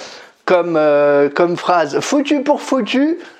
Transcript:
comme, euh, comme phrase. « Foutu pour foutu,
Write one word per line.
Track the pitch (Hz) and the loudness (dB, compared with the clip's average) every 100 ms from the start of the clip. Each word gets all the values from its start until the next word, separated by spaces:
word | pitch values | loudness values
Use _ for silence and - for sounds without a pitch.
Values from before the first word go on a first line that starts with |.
| - - - _ | -18 -20 -20 _
comme, | - 185 175 160 | 0 0 2 0
euh, | 151 147 143 143 143 | 2 2 4 4 2
comme | 143 175 170 | 2 0 0
phrase. « | - 175 151 143 | 0 0 0 -2
Foutu | - 285 294 294 | -2 -2 0 0
pour | 285 285 | 0 -2
foutu, | - 262 208 247 302 339 - - | -2 -4 -2 0 0 -2 -10 -20